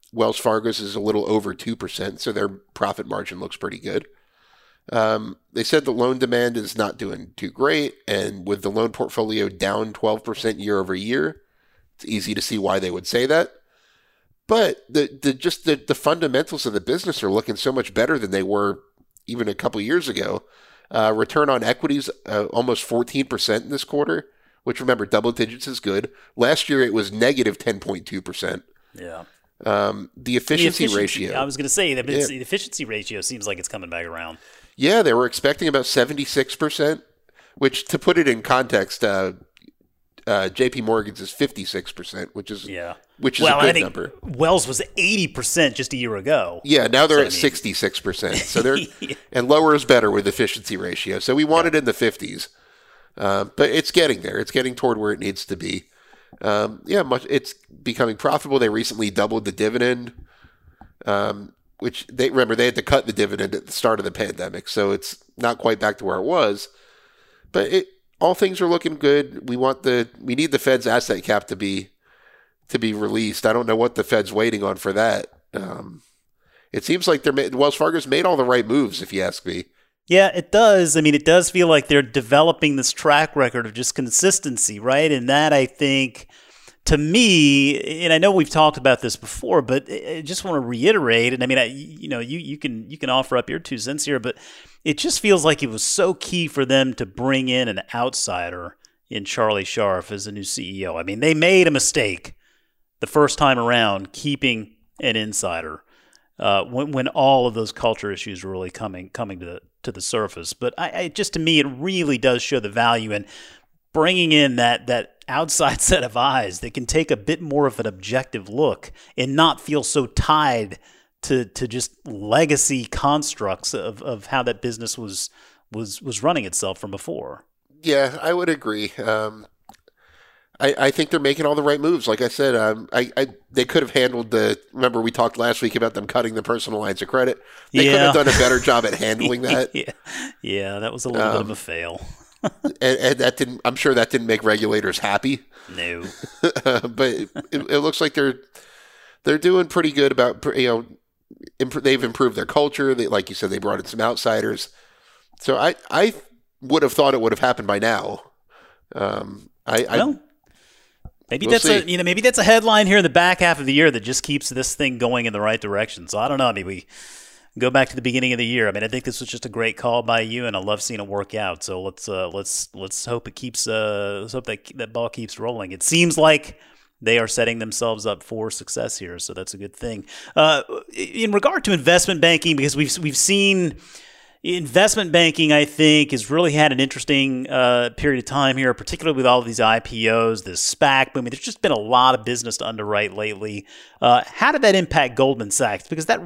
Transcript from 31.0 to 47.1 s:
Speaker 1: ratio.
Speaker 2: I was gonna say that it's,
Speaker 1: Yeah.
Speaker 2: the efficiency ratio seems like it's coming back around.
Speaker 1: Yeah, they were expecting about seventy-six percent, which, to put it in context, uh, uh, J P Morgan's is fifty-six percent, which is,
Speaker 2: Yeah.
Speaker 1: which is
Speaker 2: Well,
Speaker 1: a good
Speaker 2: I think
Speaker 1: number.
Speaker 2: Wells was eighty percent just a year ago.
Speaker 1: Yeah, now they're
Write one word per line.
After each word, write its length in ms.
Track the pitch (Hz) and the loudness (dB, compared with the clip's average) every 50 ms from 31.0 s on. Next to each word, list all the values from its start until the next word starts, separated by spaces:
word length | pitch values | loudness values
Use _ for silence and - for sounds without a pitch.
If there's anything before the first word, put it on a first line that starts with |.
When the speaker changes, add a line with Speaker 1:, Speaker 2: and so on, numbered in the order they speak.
| 101 95 - - 92 | -2 -2 -4 -4 -6
Speaker 1:
ratio. 160 | - - 131 | -6 -4 -6
Speaker 2:
I 40 | 135 | -6
was 120 | 143 131 | -6 -6
gonna 140 | 135 139 131 | -6 -4 -2
say 240 | - 202 190 165 135 | 0 0 0 0 -2
that 140 | 127 120 135 | -2 -2 -2
it's, 200 | 143 143 143 139 | -2 -2 -2 -2
Speaker 1:
Yeah. 60 | 135 | -4
Speaker 2:
the 60 | 131 | -8
efficiency 420 | 123 - - - - - - - 147 | -8 -6 -6 -6 -6 -8 -10 -10 -10
ratio 380 | 110 110 107 98 - 110 98 | -8 -8 -8 -8 -8 -10 -8
seems 240 | 90 - 131 113 98 | -8 -8 -8 -6 -6
like 120 | 107 98 90 | -6 -6 -6
it's 100 | 90 - | -8 -10
coming 200 | - 104 90 85 | -10 -12 -12 -10
back 160 | 85 85 85 | -10 -10 -10
around. 320 | 85 82 82 85 82 82 - - - - - _ _ _ | -10 -10 -12 -12 -12 -14 -16 -20 -20 -20 -20 _ _ _
Speaker 1:
Yeah, 240 | - 131 156 208 233 | 0 2 4 4 4
they 140 | 202 147 110 | 4 4 4
were 100 | 120 127 | 4 2
expecting 420 | 117 - - - 139 147 - 170 | 0 -2 -2 0 0 0 0 0
about 200 | 156 139 135 127 | 0 0 0 0
seventy-six 680 | - - 135 120 135 151 143 139 - - 143 131 - - | 2 2 2 2 2 0 -6 -6 -4 -2 -2 -2 -2 -2
percent, 460 | - 160 151 - - 151 151 156 - - _ _ _ _ _ _ _ _ _ - | -4 -4 -2 -2 0 0 0 0 -2 -8 _ _ _ _ _ _ _ _ _ -4
which, 320 | - 135 135 131 - - | 0 0 0 0 -2 -8
to 120 | - - - | -4 -6 -2
put 200 | - 196 175 170 | 2 2 4 4
it 100 | 156 139 | 4 2
in 140 | 117 113 | 2 0
context, 600 | 104 - 131 127 131 113 - 104 95 - - - | 2 2 2 2 2 2 2 0 0 0 -4 -2
uh, 300 | 117 104 98 95 95 92 90 - - _ _ _ _ _ _ _ _ _ _ _ _ _ _ - - | 0 0 0 0 -2 -2 -4 -8 -18 _ _ _ _ _ _ _ _ _ _ _ _ _ _ -10 -4
uh, 240 | - 104 101 95 92 | -2 0 0 0 -2
J 180 | 90 - 127 127 | 0 0 0 0
P 140 | - 131 | -2 -2
Morgan's 400 | 110 110 113 110 107 104 - - | -2 0 0 0 -2 -4 -10 -14
is 80 | 95 95 | -14 -10
fifty-six 600 | - - 139 131 - 104 92 - - 95 - - | -4 -2 -2 -2 -4 -6 -10 -8 -8 -8 -8 -10
percent, 440 | - - 87 - - 95 - - - | -14 -16 -16 -14 -12 -12 -12 -12 -12
which 160 | 101 95 - | -14 -12 -12
is, 180 | 107 101 - 104 | -12 -14 -14 -12
Speaker 2:
Yeah. 280 | 92 87 87 85 85 - _ _ _ - | -12 -10 -10 -12 -12 -16 _ _ _ -4
Speaker 1:
which 200 | - 131 - - | -4 -2 0 2
is 40 | 156 | 4
Speaker 2:
Well, 140 | 156 143 143 | 4 6 6
Speaker 1:
a 40 | |
good 80 | 147 147 | 6 4
Speaker 2:
I 20 | |
think 120 | 165 165 98 | 4 2 0
Speaker 1:
number. 280 | - - - 87 - - - | -2 -4 -8 -10 -10 -12 -14
Speaker 2:
Wells 480 | - - 139 120 160 160 185 175 - - | -14 -8 -4 0 2 4 4 2 2 0
was 140 | 131 - - - - - | -4 -6 -6 -8 -6 -4
eighty 280 | 175 190 220 202 180 | -2 0 0 0 -2
percent 480 | 131 - 131 117 - - 170 160 135 107 | -2 -4 -6 -6 -2 0 2 2 2 0
just 200 | - 127 - 139 | -2 -8 -6 -6
a 20 | |
year 200 | 123 123 117 107 | -6 -6 -6 -6
ago. 440 | 98 95 135 156 131 95 85 87 - | -4 -2 0 0 0 0 -2 -6 -6
Speaker 1:
Yeah, 240 | - 143 147 139 113 110 | 0 2 4 4 4 4
now 180 | 117 131 151 | 4 4 4
they're 100 | 156 | 6